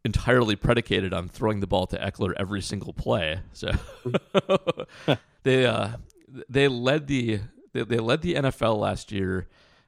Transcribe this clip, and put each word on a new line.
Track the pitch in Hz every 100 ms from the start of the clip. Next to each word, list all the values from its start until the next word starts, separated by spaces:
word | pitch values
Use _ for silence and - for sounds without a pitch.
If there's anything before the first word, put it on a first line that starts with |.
| 113
entirely | - - 123 107 101
predicated | - 120 - 95 92
on | 90 90
throwing | - 110 104
the | 95
ball | 98 92
to | -
Eckler | 101 - 98 -
every | 98 101
single | - 98 -
play. | - - 113 80 78 -
So | - 92 - - - 127
<laughs> | - - 196 - 190 - - - - - 139 - _
they, | 135 131 120
uh, | 110 104 117 - _ - 135 -
they | 131 139
led | 120 123 156 139
the, | 135 117 104 113 - -
they, | 123
they | 110 117
led | 113 160
the | 175 147
N | 135
F | -
L | 113 107
last | 101 98 -
year, | 98 92 92 85 _ _ _